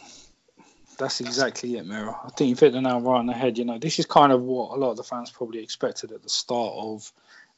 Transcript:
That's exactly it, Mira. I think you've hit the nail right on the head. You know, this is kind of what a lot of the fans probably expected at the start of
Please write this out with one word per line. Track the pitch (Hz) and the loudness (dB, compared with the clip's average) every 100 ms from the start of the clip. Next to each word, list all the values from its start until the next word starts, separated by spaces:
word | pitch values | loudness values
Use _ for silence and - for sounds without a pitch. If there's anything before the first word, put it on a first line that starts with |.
| - - - _ _ _ - _ - - | -20 -20 -20 _ _ _ -20 _ -20 -8
That's | 135 - | -6 -4
exactly | 120 123 131 - 123 117 | -4 -2 -2 -2 -6 -6
it, | 82 | -6
Mira. | 107 107 117 | -8 -8 -10
I | - | -8
think | - 139 | 0 0
you've | 123 | 6
hit | 151 | 6
the | 127 | 6
nail | 131 123 | 0 0
right | 123 127 | 2 2
on | 120 | 2
the | |
head. | 117 127 117 | 0 0 0
You | 120 | -2
know, | 117 | -4
this | 156 - | -4 -2
is | 156 | 4
kind | 165 143 | 8 8
of | 131 | 6
what | 127 127 110 | 2 -4 -4
a | 135 | -2
lot | 131 | -2
of | 113 | -2
the | |
fans | 127 123 120 | -8 -10 -10
probably | - 117 113 | -10 -10 -8
expected | 110 - 127 104 110 | -12 -6 -6 -6 -12
at | 110 | -14
the | - | -6
start | - - 120 110 - | -4 -2 -2 -2 -6
of | 110 107 - - _ - - | -8 -10 -14 -20 _ -20 -20